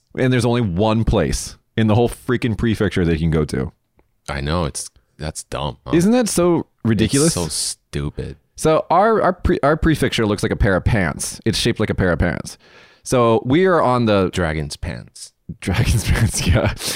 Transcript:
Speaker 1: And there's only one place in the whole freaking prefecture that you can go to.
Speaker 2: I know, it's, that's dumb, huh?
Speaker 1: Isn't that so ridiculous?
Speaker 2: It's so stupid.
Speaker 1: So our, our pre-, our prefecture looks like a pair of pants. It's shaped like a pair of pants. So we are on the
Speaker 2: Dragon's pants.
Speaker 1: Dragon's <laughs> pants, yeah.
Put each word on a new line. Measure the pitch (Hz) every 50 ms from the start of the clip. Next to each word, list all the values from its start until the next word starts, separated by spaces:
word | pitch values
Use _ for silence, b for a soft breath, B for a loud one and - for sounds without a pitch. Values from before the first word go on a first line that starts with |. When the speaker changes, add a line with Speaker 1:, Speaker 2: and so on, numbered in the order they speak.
| _ _ _
Speaker 1:
And | - 127 127 127
there's | 123 120
only | 123 120 120
one | 120 98 82 87 110 110 110 113 110
place | - 117 104 80 65 64 - - - - _ _ _ _
in | - 107
the | 107 104
whole | 120 120 113
freaking | - - - - 123 117 - 120 104
prefecture | - - 117 107 - 107 92 - 98 90
that | 82 85
you | 76
can | 82 82
go | 78 80 76
to. | - - 65 65 - - _ _ _ _ _ _ _ _ _ _ -
Speaker 2:
I | 71 69
know, | 69 73 80 90 82
it's, | 69 62 - - - - _ _ _ _
that's | - 76 76 - - -
dumb, | _ - 64 71 - - - _
huh? | - 135
Speaker 1:
Isn't | 170 170 208 240
that | 254 240 196
so | - - 175 180 170 143 - - _ _ -
ridiculous? | 110 113 92 107 107 - 139 151
Speaker 2:
It's | 170 -
so | 90 85 78
stupid. | - - - - - - _ _ - 73 71 73 - - - - - - _ _ _
Speaker 1:
So | - - 156 160 - - -
our, | 156 180 202 226 226 202
our | - 170 185
pre-, | - - - 180 -
our | - 139 160
prefecture | 156 - 160 151 - 143 117 - - 113
looks | 104 104 -
like | - 110
a | 95
pair | - - 101 95
of | 85 -
pants. | - - 104 90 78 - - - - - - -
It's | 113 -
shaped | - - 120 110 -
like | 107 -
a | 95
pair | - 95 90
of | 85 -
pants. | - 87 - 50 - - - B B B B B B B B B B
So | - 135 127 120 117 113 110 -
we | 123 135 170 185
are | 190 180 156
on | 98 123 127 123 120
the | 110 104 98 95 85
Speaker 2:
Dragon's | - 92 87 80 78 78 73 73 -
pants. | - - - 67 58 52 - _ - - - _ _ _ - 85 -
Speaker 1:
Dragon's | - 98 92 113 117 - - 107 -
<laughs> | -
pants, | - - 120 110 - - -
yeah. | - - 110 - - - B B B B